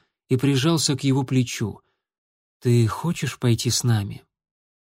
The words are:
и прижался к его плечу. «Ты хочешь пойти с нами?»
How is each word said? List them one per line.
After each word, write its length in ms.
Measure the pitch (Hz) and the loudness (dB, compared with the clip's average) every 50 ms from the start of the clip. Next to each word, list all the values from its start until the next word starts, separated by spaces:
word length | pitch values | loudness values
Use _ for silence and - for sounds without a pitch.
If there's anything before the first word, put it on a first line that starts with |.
| _ _ _ _ _ - | _ _ _ _ _ -2
и 80 | 131 | -2
прижался 600 | 123 139 139 139 127 131 165 165 147 - - 139 | 0 2 2 2 2 2 2 0 2 0 -2 -2
к 60 | - | 0
его 220 | - 139 131 139 131 | 0 0 0 0 0
плечу. 560 | - 131 127 120 - - - 117 98 - - _ _ _ _ _ _ _ _ _ _ _ _ _ _ _ _ | 0 0 0 0 0 -4 -6 -6 -6 -8 -12 _ _ _ _ _ _ _ _ _ _ _ _ _ _ _ _
«Ты 260 | - 123 120 120 113 | 0 2 4 4 4
хочешь 520 | 104 - - - 170 170 - 151 127 - - | 2 0 -2 -4 -6 -4 -4 -6 -8 -6 -2
пойти 300 | - 120 113 - - 120 | 0 0 0 2 0 -2
с 120 | - - | -2 0
нами?» 400 | - 120 113 104 101 104 110 - _ _ _ _ _ _ _ _ _ _ _ _ _ | 0 0 0 0 -2 -4 -10 -14 _ _ _ _ _ _ _ _ _ _ _ _ _